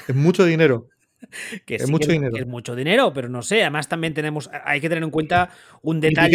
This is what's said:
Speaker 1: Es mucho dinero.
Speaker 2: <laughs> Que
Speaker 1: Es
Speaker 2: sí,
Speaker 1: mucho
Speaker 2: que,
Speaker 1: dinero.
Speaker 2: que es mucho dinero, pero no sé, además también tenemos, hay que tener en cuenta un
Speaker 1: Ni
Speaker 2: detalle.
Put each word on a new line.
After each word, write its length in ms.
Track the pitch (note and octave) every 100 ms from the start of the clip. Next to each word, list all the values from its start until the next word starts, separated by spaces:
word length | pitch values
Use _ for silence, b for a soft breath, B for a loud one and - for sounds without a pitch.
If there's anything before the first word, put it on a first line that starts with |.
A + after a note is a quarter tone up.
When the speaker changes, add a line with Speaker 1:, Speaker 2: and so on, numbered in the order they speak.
| -
Speaker 1:
Es 60 |
mucho 300 | C3 D#3 F#3+
dinero. 440 | F3+ D#3+ D#3+ A#2 - _ _ _
Speaker 2:
<laughs> 440 | - - - A3+
Que 120 | - A#2
Speaker 1:
Es 100 | B2+
Speaker 2:
sí, 40 |
Speaker 1:
mucho 180 | D#3 D3+
Speaker 2:
que, 40 |
Speaker 1:
dinero. 220 | D#3+ C3+
Speaker 2:
que 60 | A2+
es 40 | B2
mucho 280 | B2 A2+ A#2+
dinero, 380 | D3 A3+ A#3+
pero 160 | C3+ A#2+
no 100 | B2
sé, 220 | A#2 A3
además 260 | E3+ D3 D3
también 240 | E3 D#3+
tenemos, 380 | D3+ D3+ D3+ - C#3+ -
hay 160 | D3
que 80 | D#3
tener 120 | E3
en 80 | D#3+
cuenta 380 | D#3 D#3 F3 F3 B B B
un 160 | D3+ D#3+
Speaker 1:
Ni 120 | D#3
Speaker 2:
detalle. 180 | D#3 E3+